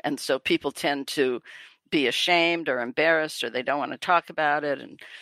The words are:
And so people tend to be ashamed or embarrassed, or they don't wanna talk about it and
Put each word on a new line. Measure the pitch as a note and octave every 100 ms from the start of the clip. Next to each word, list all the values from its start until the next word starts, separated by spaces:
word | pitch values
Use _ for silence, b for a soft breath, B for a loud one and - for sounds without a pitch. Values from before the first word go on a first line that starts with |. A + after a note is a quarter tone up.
And | - C#3
so | - C3
people | - E3+ D3
tend | - E3 C#3+ C3+
to | - C3 B2 B B B B _
be | E3 B2+
ashamed | - - F3 E3+ E3+ D#3
or | B2+
embarrassed, | A#2+ B2 D#3 D#3+ D#3 -
or | A#2+
they | A#2+
don't | B2 C#3+
wanna | B2+ B2+
talk | - F3 -
about | - D3+ D3
it | D3 C#3
and | - - B B